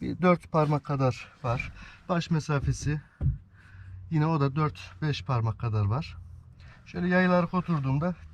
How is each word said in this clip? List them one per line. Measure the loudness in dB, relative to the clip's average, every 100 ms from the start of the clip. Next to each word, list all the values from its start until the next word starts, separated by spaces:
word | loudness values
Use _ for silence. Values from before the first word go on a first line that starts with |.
bir | -8 2
dört | 4 4 2
parmak | 0 2 0
kadar | -2 0 0 0 -8 -8
var. | -4 -4 -6 -12 -18 -14 -2
Baş | -2 0
mesafesi | 0 0 0 0 -2 -2 -4 -6 -4 -2 -2 -8 -20 -20 -20 -18 -16 -2
yine | 0 2
o | 2
da | 2 2
dört | 0 -2 -12 -6
beş | -4 -2
parmak | -2 0 0 -2
kadar | -2 0
var. | 0 0 -4 -12 -16 -20 -20 -20 -20 -20 -12
Şöyle | -4 2
yayılarak | 4 6 6 4
oturduğumda | 0 0 0 2 0 0 -4 -10